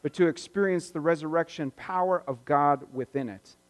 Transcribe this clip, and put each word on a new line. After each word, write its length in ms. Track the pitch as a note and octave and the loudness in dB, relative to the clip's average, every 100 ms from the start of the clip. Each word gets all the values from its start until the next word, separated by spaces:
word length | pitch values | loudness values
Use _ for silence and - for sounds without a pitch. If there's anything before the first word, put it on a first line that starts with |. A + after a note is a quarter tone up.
but 120 | D3 | -6
to 140 | - E3+ | 2 2
experience 640 | D3+ - G3 G3 F3 F3 | 2 -6 -2 0 0 -4
the 100 | D#3+ | -2
resurrection 720 | D#3 E3 D#3 E3 E3 - C#3 | 0 0 0 -2 -2 -4 -8
power 520 | - - F#3 F3+ F3+ - | -8 -6 -2 2 0 -2
of 200 | B2 - | -10 0
God 420 | C#3+ C#3+ C#3 C#3 | 4 4 2 -2
within 340 | C3 B2 C#3 B2 | -8 -4 -4 -6
it. 300 | G2 - _ | -10 -20 _